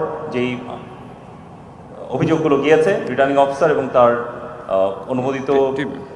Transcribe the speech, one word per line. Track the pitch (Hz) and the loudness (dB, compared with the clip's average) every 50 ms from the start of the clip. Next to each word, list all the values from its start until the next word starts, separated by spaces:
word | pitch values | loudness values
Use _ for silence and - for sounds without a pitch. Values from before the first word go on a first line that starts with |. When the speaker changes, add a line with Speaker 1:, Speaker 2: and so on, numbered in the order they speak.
| - - - - - 113 | 2 -2 -6 -8 -8 -6
Speaker 1:
যেই | 120 123 123 127 123 123 123 123 - - - - - - - - - - - - - - - - - - - - - - - - - - - - | -4 -2 -2 -2 -2 -6 -8 -10 -12 -12 -12 -14 -16 -16 -18 -18 -18 -18 -20 -20 -20 -20 -20 -20 -20 -20 -20 -20 -20 -20 -20 -18 -18 -16 -10 -6
অভিযোগগুলো | 123 131 165 160 160 160 156 156 139 135 | -4 -2 0 2 2 2 2 2 2 4
গিয়েছে, | 135 147 156 156 156 196 202 - - 127 | 4 6 6 6 6 4 2 0 -2 -2
রিটার্নিং | 127 123 135 143 139 139 | 0 2 2 4 4 4
অফিসার | 139 139 139 - 175 156 | 4 2 2 2 2 2
এবং | 147 143 135 127 123 | 2 2 0 2 4
তার, | 131 120 120 120 117 120 - - - - - - - - - | 6 6 6 4 2 -2 -6 -10 -12 -12 -14 -14 -12 -6 -2
আহ, | 95 95 95 98 98 95 - - | 0 2 2 0 -2 -4 -6 -6
অনুমোদিত | 131 127 127 135 139 135 127 139 139 135 135 135 135 | -4 -2 -2 -2 -4 -4 -2 0 2 2 2 2 0
Speaker 2:
টিম। | 135 147 - - - - - - | -2 -4 -6 -8 -10 -12 -12 -12